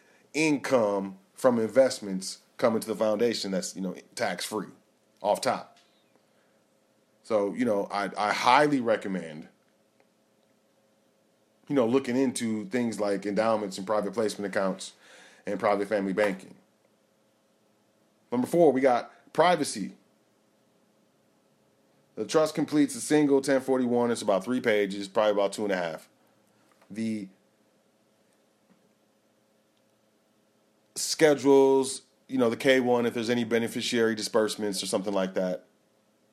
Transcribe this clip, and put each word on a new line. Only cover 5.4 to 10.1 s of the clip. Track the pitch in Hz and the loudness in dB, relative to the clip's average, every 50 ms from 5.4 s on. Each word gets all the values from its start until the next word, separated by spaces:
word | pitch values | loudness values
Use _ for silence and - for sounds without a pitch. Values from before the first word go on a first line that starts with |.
top. | - 127 110 87 - - _ _ _ _ _ _ _ _ _ _ _ _ _ _ _ _ _ _ _ _ _ _ _ _ _ _ _ _ _ _ _ | 0 -2 -2 -4 -6 -14 _ _ _ _ _ _ _ _ _ _ _ _ _ _ _ _ _ _ _ _ _ _ _ _ _ _ _ _ _ _ _
So, | - 113 104 101 101 95 | -4 -2 0 0 -2 -2
you | - 127 | -2 -2
know, | 120 104 101 95 - | 0 0 -2 -2 -4
I, | - 101 101 95 95 | -4 -4 -4 -4 -4
I | - 104 104 98 | -2 -2 -2 -2
highly | - - 123 123 139 151 151 147 135 | 0 2 4 6 6 6 4 2 0
recommend, | 117 117 110 98 - 107 95 90 82 80 78 78 85 - _ _ _ _ _ _ _ _ _ _ _ _ | 0 0 0 0 -2 -4 -6 -6 -6 -8 -12 -14 -16 -18 _ _ _ _ _ _ _ _ _ _ _ _